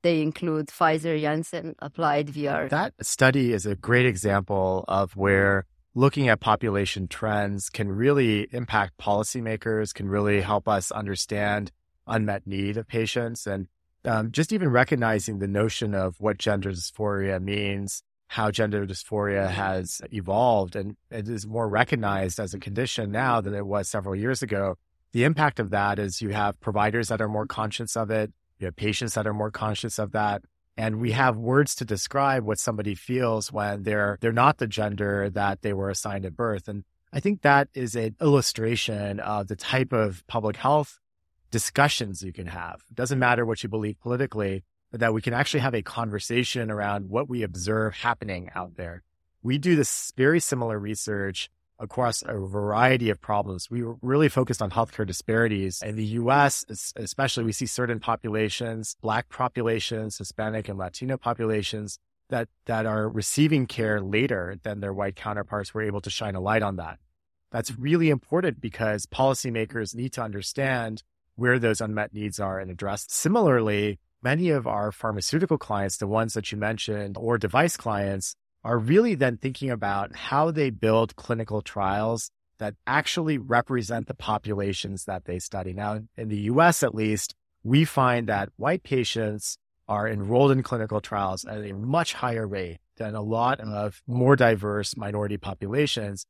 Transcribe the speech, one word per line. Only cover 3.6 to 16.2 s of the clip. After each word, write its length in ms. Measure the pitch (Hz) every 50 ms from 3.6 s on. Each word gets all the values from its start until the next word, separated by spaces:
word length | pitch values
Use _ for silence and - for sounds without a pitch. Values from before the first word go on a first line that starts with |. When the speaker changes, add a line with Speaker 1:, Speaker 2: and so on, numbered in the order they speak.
| 92
Speaker 2:
a 80 | 104 101
great 320 | 92 - - 120 123 123
example 760 | 127 104 90 104 107 98 101 95 - 101 98 95 92 92 95 92
of 300 | - 95 98 98 92 -
where 500 | 98 98 98 98 98 98 98 98 95 92 _ _ _ _ _ _
looking 340 | 120 131 139 - 143 139 123
at 100 | 113 -
population 720 | - 113 110 - - 110 98 101 101 95 - 101 92 87
trends 600 | - - - 110 104 104 101 101 101 98 - -
can 220 | - - 107 98
really 560 | 95 104 120 139 147 143 127 113 107 101 104 -
impact 440 | - 123 123 - - 107 101 92 _
policymakers, 960 | - - 104 101 104 107 - - 131 117 113 110 107 - 113 110 110 107 101
can 160 | - - 101 98
really 320 | 98 104 104 104 104 101
help 280 | 90 98 107 101 - 110
us 240 | 104 95 90 -
understand 800 | - 107 104 98 98 95 - - 107 104 104 104 104 104 104 - _ _ _ _ _ _ _
unmet 400 | - 110 113 107 104 101 98 _
need 300 | 95 98 98 98 98 104
of 100 | 113 110
patients. 580 | _ - 117 113 104 - 123 117 117 117 - -
And, 220 | 104 98 98 92 - _ _ _ _ _ _ _
um, 260 | 120 113 110 110 113
just 220 | 113 143 165 -
even 180 | 220 208 185 147
recognizing 680 | 120 123 127 - 156 123 117 113 110 101 - - 107 98
the 80 | 98 98
notion 460 | 101 101 110 113 - - 117 107 101
of 200 | 98 95 92 87 _